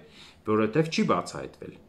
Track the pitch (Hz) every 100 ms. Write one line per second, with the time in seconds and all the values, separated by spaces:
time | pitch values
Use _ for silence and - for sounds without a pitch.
0 | - - - - - 107 110 151 160 -
1 | 196 90 - 76 65 - - -